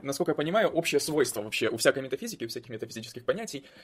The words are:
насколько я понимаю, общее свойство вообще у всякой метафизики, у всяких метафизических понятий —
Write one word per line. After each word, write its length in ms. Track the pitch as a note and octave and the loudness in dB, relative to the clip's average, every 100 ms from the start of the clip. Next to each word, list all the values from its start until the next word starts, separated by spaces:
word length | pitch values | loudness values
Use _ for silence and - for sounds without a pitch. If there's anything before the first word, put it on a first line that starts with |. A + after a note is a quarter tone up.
насколько 280 | C#3 C#3+ E3 | -4 0 0
я 20 | D3+ | 2
понимаю, 320 | D#3 G#3+ F3+ | 2 4 4
общее 320 | E3 E3 C#3+ | 2 2 2
свойство 420 | - D3+ B2 G#2+ | 2 2 2 0
вообще 260 | G#2+ - A2 | -4 0 0
у 80 | A2+ | 4
всякой 260 | C#3 C#3 | 4 2
метафизики, 420 | C3 C#3+ A#3 - | -2 -4 -4 -6
у 40 | A#2 | -6
всяких 200 | B2 - | -8 -8
метафизических 540 | A2 A#2 A2+ - B2 | -8 -8 -8 -10 -4
понятий — 400 | A#2 E3+ A3 C#3 - - | -2 -2 -4 -8 -10 -20